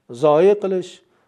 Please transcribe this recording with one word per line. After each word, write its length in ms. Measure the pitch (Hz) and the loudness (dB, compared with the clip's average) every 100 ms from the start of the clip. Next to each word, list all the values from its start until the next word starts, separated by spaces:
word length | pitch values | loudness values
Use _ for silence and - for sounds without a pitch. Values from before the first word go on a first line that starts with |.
| _ | _
zoyi 440 | 120 151 151 190 202 | -2 0 4 2 2
qilish, 360 | 190 185 - - _ _ | -2 -6 -8 -18 _ _